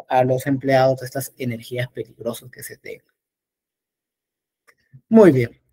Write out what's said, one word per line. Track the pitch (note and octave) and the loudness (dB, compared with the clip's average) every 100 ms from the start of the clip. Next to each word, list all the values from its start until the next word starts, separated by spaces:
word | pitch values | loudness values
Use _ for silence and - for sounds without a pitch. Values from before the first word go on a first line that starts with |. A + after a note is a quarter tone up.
| - | -2
a | C3 | 0
los | B2+ B2+ C#3+ | 0 -2 -4
empleados | C3 C3+ C3 C3 C3 | -4 2 2 2 0
de | B2 | -6
estas | C3+ - - | -10 -10 -10
energías | B2 A2+ - B2 B2+ | -8 -8 -10 -10 -10
peligrosas | - - - A2+ A2+ B2+ | -10 -14 -10 -10 -10 -16
que | - | -20
se | - - | -20 -18
tengan. | - - _ _ _ _ _ _ _ _ _ _ _ _ _ _ _ _ _ _ _ C3 - | -18 -20 _ _ _ _ _ _ _ _ _ _ _ _ _ _ _ _ _ _ _ -18 2
Muy | A3+ F#3+ | 6 6
bien. | C3 A#2 _ _ | 6 -2 _ _